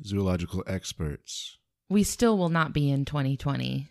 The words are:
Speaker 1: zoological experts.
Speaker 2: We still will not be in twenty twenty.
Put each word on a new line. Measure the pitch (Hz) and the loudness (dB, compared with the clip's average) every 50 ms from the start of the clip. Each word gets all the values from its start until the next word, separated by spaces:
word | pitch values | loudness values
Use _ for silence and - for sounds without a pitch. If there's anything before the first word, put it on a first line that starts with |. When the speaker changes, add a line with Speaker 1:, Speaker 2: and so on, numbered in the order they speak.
| - | -8
Speaker 1:
zoological | 101 101 101 98 92 90 85 87 - - 92 - - | -2 0 2 2 2 2 0 -2 -2 -4 -6 -4 -4
experts. | 95 92 - - - - 82 76 71 - - - - - - - - _ _ _ _ _ _ _ | -6 -6 -6 -8 -8 -6 -4 -6 -6 -8 -10 -12 -12 -12 -12 -12 -14 _ _ _ _ _ _ _
Speaker 2:
We | 185 208 196 | 2 2 2
still | - - - 247 233 220 190 | 2 2 2 4 4 4 4
will | 180 165 | 2 2
not | 165 165 156 - | 2 2 0 2
be | - 151 147 139 | 2 2 2 4
in | 139 139 139 | 2 2 0
twenty | - 147 147 135 135 139 | 0 -2 0 0 0 -2
twenty. | - - 143 135 127 127 127 131 139 139 - | 0 -2 -2 -2 -2 -2 -2 -2 -4 -6 -8